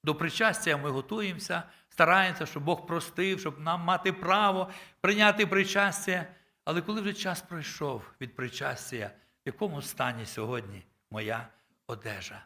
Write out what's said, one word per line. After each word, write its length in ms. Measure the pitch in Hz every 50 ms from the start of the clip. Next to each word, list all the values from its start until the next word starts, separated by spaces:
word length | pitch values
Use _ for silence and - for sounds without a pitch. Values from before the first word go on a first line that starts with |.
| -
До 100 | 151 151
причастя 600 | 151 165 165 - - 226 220 196 - - 170 151
ми 140 | 143 139 147
готуємося, 720 | 131 135 135 - 214 220 208 190 180 160 - - 175 175 170 - - - _ _
стараємося, 580 | - - 165 165 180 190 190 185 170 - 160
щоб 160 | - - 147
Бог 240 | 143 160 170 - -
простив, 540 | - 165 170 - - - - 185 190 190 190
щоб 200 | 190 160 131 143
нам 200 | 151 165 170 180
мати 320 | 170 175 185 175 - 190
право 580 | 185 185 170 175 185 208 214 202 190 185 185 185 - - - - _ _
прийняти 460 | - 190 208 208 214 208 202 208 208
причастя. 800 | 175 196 196 190 190 - 202 202 196 - - - 190 185 180 165 - - - _ _ _ _ _
Але 180 | 151 160 175
коли 180 | 170 196 214 220
вже 120 | 196 208
час 300 | 196 - - 185 175 175
пройшов 600 | - - 175 160 147 - - - 151 143 127 107 - - - _
від 160 | 131 120 -
причастя, 760 | - 127 120 - - 139 135 127 - - - 127 117 104 101 -
в 300 | _ _ _ _ _ _
якому 360 | 139 - - 214 196 151 143
стані 440 | 139 - - - 123 123 120 117 113
сьогодні 560 | - - - 110 113 127 120 110 98 101 95 - _ _ _ _ _
моя 380 | 107 110 107 107 113 113 120 120 _ _ _ _ _ _ _
одежа? 580 | - 120 101 - 110 104 95 92 - 107 101 -